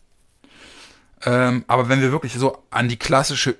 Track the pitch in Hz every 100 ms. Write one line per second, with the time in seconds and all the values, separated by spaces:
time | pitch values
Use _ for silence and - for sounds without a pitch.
0 | _ _ _ _ _ - - - - -
1 | _ _ - 123 127 123 - 123 120 135
2 | 131 123 123 117 131 - _ - 120 117
3 | - 135 135 139 135 -